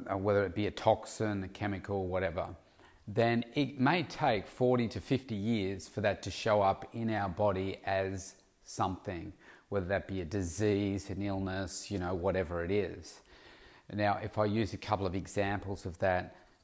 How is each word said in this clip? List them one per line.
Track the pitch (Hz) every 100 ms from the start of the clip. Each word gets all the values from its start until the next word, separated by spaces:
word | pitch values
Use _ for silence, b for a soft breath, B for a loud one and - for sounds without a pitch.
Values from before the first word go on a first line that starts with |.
| 90 98
whether | 101 101
it | 95 95
be | 101
a |
toxin, | - 110 107 - - 107 101
a | 95
chemical, | - 104 95 - 101 92
whatever, | 92 92 85 90 90 b b b b -
then | 107 117 117 -
it | 147 135 104
may | 131 175
take | 139 - 147 107 -
forty | - 127 123 113
to | 101
fifty | - 131 - 104
years | 107 113 95 98 -
for | -
that | 101 92
to | 98
show | - 113 104
up | 98 95 -
in | 117 113
our | 107 98
body | 87 104 95 95 - -
as | 95 98 95 - - _ _
something, | - - 95 92 - 85 104 - B B B
whether | 101 90
that | 98 -
be | 95
a | 82
disease, | 101 87 92 107 101 101 98 -
an | 95
illness, | 101 95 95 95 92 - -
you | 98
know, | 90 92
whatever | 95 90 82 85
it | 87
is. | 101 87 85 - - B B B B B B -
Now, | 104 104 98
if | 110 -
I | 107
use | 107 104
a | 101
couple | - 104 95
of |
examples | 92 82 101 98 101 98 95 95
of | 85
that, | 95 90 - B B B